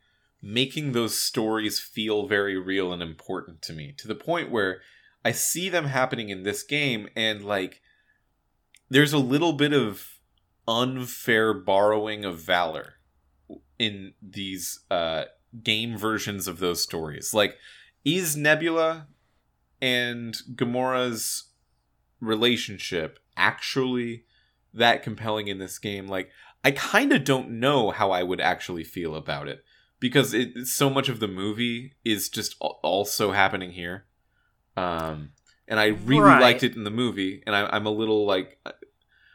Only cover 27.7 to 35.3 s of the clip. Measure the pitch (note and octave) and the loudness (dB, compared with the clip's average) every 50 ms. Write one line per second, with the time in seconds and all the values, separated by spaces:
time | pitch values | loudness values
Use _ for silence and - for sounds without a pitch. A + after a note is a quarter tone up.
27.7 | D3 C3 A2 F#2+ F2+ - G#2 G2 F#2 F2+ F2+ F2+ F#2 - C2+ F2 F2 - - - | 4 4 4 2 2 2 2 2 2 2 0 0 0 2 2 2 2 0 -4 -8
28.7 | F2+ E2 D#2 - - F#2 E2 D#2+ D#2 D#2 D2 D#2+ D2 C#2+ D2 C#2+ - - _ _ | -8 -8 -8 -8 -8 -6 -6 -6 -6 -6 -6 -6 -6 -6 -6 -8 -12 -12 _ _
29.7 | _ _ _ _ _ _ B2+ B2 C3 C#3+ A#2 G#2+ G#2+ A#2+ B2 A#2+ - A#2+ B2+ - | _ _ _ _ _ _ -4 2 4 2 2 4 2 0 -2 -2 -6 -8 -8 -6
30.7 | - - C#3+ C#3 C3+ C3+ C3+ C3 A#2+ G#2+ A2 G2 F#2 F#2 G2 G#2+ G#2 A2+ A#2+ A#2+ | 0 2 2 2 2 2 0 -2 -2 -4 -4 -4 -4 -4 -4 -4 -2 -2 -2 -4
31.7 | A#2 A#2+ C3 - - _ - A2+ G#2+ G2 - - - A2+ G2+ - - - - - | -4 -6 -10 -14 -16 _ -2 -2 -2 -2 -2 -4 -6 -6 -6 -6 -8 -8 -8 -8
32.7 | - - - D#2+ F2+ G2 G#2 - - - A2 G2 F#2+ G2+ F#2+ F#2+ G2+ F#2+ F#2 F2+ | -6 -4 -2 0 0 0 0 -2 -2 0 0 2 4 4 4 4 2 0 -2 -4
33.7 | F2+ F#2 F2 F2 F#2 G#2 - _ _ _ _ _ _ _ _ _ _ _ _ _ | -6 -8 -8 -8 -8 -10 -12 _ _ _ _ _ _ _ _ _ _ _ _ _
34.7 | _ G2 F#2 F2+ E2+ E2 D#2+ D#2+ D#2 D2+ D2 C#2+ | _ -2 -2 -2 -2 -2 -2 -4 -6 -8 -10 -14